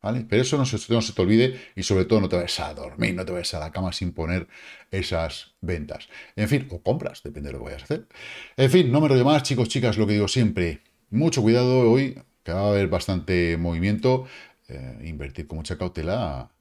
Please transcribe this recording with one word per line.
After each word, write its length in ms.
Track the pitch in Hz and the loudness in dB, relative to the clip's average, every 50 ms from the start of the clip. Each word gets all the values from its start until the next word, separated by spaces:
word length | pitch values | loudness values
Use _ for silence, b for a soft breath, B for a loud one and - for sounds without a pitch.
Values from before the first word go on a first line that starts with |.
¿vale? 240 | - 104 117 123 110 - | -4 -4 -4 -4 -2 0
Pero 120 | 101 113 | 2 2
eso 160 | 131 131 - | 2 2 0
no 80 | 143 131 | 0 0
se, 120 | 127 113 101 - - 113 | 0 -2 -4 -2 0 0
no 80 | 117 | 0
se 120 | 110 - - | 2 0 0
te 80 | - | 0
olvide 380 | 92 90 107 110 123 127 131 B B B B | 4 6 6 6 6 4 0 B B B B
y 80 | 95 90 | -8 -2
sobre 220 | - 101 95 92 | 2 2 2 4
todo 160 | - 113 107 | 4 4 2
no 80 | 98 90 | 2 2
te 60 | 90 | 0
vayas 240 | 87 87 85 - - | -2 -2 -2 -6 -6
a 140 | - 78 78 | -6 -8 -10
dormir, 420 | 73 73 - - - - - 90 | -12 -14 -14 -4 -2 -2 -2 -2
no 100 | 90 90 | -4 -6
te 60 | - | -6
vayas 220 | 90 90 87 - - | -6 -6 -6 -6 -6
a 60 | 80 | -6
la 120 | 78 80 | -8 -8
cama 220 | - 95 95 90 - | -6 -6 -6 -4 -4
sin 180 | - 95 87 | -4 -6 -6
poner 360 | 85 - 80 80 90 92 82 B B B B B B B B B | -4 -4 -4 -2 -2 -4 -4 B B B B B B B B B
esas 640 | - 95 90 - 92 82 82 80 - - - _ _ _ | -6 -6 -4 -2 -2 -2 -4 -4 -6 -12 -16 _ _ _
ventas. 480 | - 85 90 80 76 73 - - - B B B B B B | -6 -6 -4 -4 -6 -10 -12 -16 -16 B B B B B B
En 140 | - 107 113 | -4 0 0
fin, 180 | 143 139 131 - | 0 -2 -2 -6
o 100 | 90 85 | -12 -6
compras, 400 | _ - 123 165 - - - - _ | _ -2 -2 -2 -4 -8 -12 -12 _
depende 260 | 71 73 76 71 71 | -14 -12 -12 -12 -10
de 40 | - | -10
lo 60 | - | -12
que 60 | - | -12
vayas 160 | - - 69 | -12 -12 -14
a 40 | - | -6
hacer. 220 | - 147 190 - B B B B B B B B B B | -6 -6 -6 -6 B B B B B B B B B B
En 120 | - 135 135 | 2 2 6
fin, 220 | 143 185 170 123 | 6 6 6 6
no 80 | 120 147 | 4 4
me 80 | 156 | 4
enrollo 180 | 143 135 127 123 | 6 6 6 6
más, 180 | 139 151 143 135 | 6 4 2 2
chicos, 260 | - 131 117 117 - | 0 0 0 0 0
chicas, 280 | - 131 120 117 104 | 0 0 0 0 2
lo 100 | 107 107 | 2 2
que 60 | 101 104 | 2 2
digo 140 | 104 104 | 2 2
siempre. 540 | 98 - 131 113 107 - 92 87 85 78 - _ _ _ _ _ _ | 0 2 2 2 2 2 0 -2 -2 -4 -8 _ _ _ _ _ _
Mucho 320 | 101 117 156 165 - 139 | -2 0 2 2 2 2
cuidado 480 | 107 110 117 123 123 123 127 127 123 113 | 4 4 4 4 4 4 4 6 6 6
hoy, 320 | 117 135 139 135 - - - _ _ _ _ | 6 4 2 0 -6 -10 -18 _ _ _ _
que 80 | - | -4
va 100 | 82 95 | -2 0
a 80 | 101 104 | 2 2
haber 180 | 104 98 98 | 2 2 2
bastante 680 | 87 95 87 - - 95 90 76 - 92 87 85 85 82 | 2 0 -2 -2 -2 -4 -4 -2 0 2 2 2 2 0
movimiento. 680 | 82 85 85 85 82 90 101 104 107 - 127 127 127 131 B B B B B B B _ _ | 0 -2 -2 0 0 2 0 0 2 2 2 2 2 -2 B B B B B B B _ _
Eh, 300 | - 67 65 64 60 55 64 | -14 -14 -12 -14 -14 -12 -12
invertir 420 | 82 80 69 69 69 69 - 78 | -12 -10 -10 -10 -10 -10 -12 -12
con 100 | - 80 | -10 -10
mucha 220 | 80 78 - 117 - | -10 -8 -8 -6 -6
cautela 720 | 92 90 - 80 78 85 98 123 113 80 69 65 - - _ _ | -6 -6 -6 -6 -4 -4 -2 -2 -4 -4 -6 -8 -10 -14 _ _